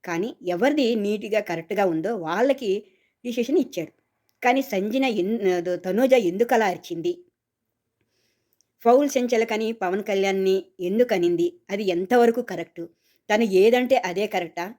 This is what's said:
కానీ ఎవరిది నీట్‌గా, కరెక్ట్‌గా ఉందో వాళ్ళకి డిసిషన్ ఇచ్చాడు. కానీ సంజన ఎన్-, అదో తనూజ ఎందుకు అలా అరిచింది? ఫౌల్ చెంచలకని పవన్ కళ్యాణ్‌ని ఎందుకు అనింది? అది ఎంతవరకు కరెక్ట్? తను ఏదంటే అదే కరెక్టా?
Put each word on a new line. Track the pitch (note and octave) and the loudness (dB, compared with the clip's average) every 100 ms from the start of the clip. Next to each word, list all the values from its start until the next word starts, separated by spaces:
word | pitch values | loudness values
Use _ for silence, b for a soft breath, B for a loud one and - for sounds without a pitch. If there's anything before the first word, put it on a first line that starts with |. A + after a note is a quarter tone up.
కానీ | - E3+ A3 - F3 | -6 -6 -6 -6 -6
ఎవరిది | F3 B3+ D4+ A#3+ A#3 | 0 0 2 0 0
నీట్‌గా, | G3+ G#3 A3 G#3 | -2 -4 -2 -4
కరెక్ట్‌గా | G3+ E3 D#3+ G3+ G3 | -2 -8 -4 0 0
ఉందో | D#3+ F#3+ A3+ | 0 -4 -6
వాళ్ళకి | D#3+ F3+ C4 C4+ A3 G3 b b b b B3 | -4 0 0 0 -2 -4 b b b b -8
డిసిషన్ | A#3+ A#3 E4 | -4 0 0
ఇచ్చాడు. | C4 - D#3+ _ _ _ _ _ | -2 -6 -10 _ _ _ _ _
కానీ | B3 C4+ | 0 0
సంజన | C4+ G3 G#3 C4 C4 G3+ | -2 -4 -2 0 0 -2
ఎన్-, | F#3 A3+ G3 | -2 0 0
అదో | F3+ F3 F3+ | 0 -2 -6
తనూజ | F#3 G3 C4 B3+ | -2 0 4 4
ఎందుకు | F#3 F#3 A#3 | 2 -2 0
అలా | A#3 G#3 | 2 0
అరిచింది? | F3 - E3+ F4 F4 _ _ _ _ _ _ _ _ _ _ _ _ _ _ _ _ A#3 | -4 -10 -6 -6 -6 _ _ _ _ _ _ _ _ _ _ _ _ _ _ _ _ 4
ఫౌల్ | B3+ D4 | 4 4
చెంచలకని | C4+ B3 A#3 A3+ G#3+ A3 | 0 0 0 0 -2 -4
పవన్ | A3+ F3+ G3 | -4 -4 -4
కళ్యాణ్‌ని | G#3 G3 G3 F#3+ F#3+ F#3+ - - | -2 0 0 2 2 0 -2 -8
ఎందుకు | F3+ G#3+ B3 | -4 0 2
అనింది? | G3 F3 E3+ F3 - _ | 2 2 2 -2 -4 _
అది | G3+ | -4
ఎంతవరకు | G3+ E3+ F#3 B3 A#3 A#3+ | -2 -2 2 4 4 2
కరెక్ట్? | A#3+ E3 E3 - E3 _ _ _ - | -6 -10 -10 -14 -16 _ _ _ -2
తను | G#3+ A3+ | 0 4
ఏదంటే | F#3+ G#3+ B3 B3 C4 | 6 6 4 2 0
అదే | F#3 F3+ G#3 | 0 -4 -4
కరెక్టా? | F#3+ E3 E3+ F3+ | -4 -6 -10 -10